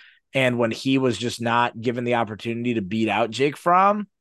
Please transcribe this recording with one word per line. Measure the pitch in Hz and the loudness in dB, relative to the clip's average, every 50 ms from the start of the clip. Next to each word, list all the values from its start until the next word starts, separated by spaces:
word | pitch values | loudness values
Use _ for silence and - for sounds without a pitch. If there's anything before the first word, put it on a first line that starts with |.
| - - _ _ _ _ - | -20 -20 _ _ _ _ 0
and | 135 131 127 120 120 | 0 2 2 2 2
when | 117 113 | 0 0
he | 110 - - 135 135 135 | -2 -2 0 0 2 2
was | 131 127 110 | 2 2 0
just | 95 120 117 - - | -2 -4 -6 -6 -4
not | 113 117 117 120 120 - - 117 | -2 0 2 2 2 0 -2 -4
given | 110 123 117 127 120 | -4 -4 -2 -2 -2
the | 120 120 | 0 0
opportunity | 117 113 104 110 92 - 117 117 117 120 123 117 | 0 0 -2 -6 -8 -8 -8 -6 -4 -2 -2 -2
to | 110 | -2
beat | 95 90 110 113 113 107 | -2 -2 -2 -2 0 0
out | 98 107 120 110 | 0 0 -2 -2
Jake | 113 120 139 151 - | 0 0 0 0 0
Fromm. | - - 175 175 185 196 202 208 208 202 - _ _ | -2 0 2 4 4 4 4 2 0 -4 -10 _ _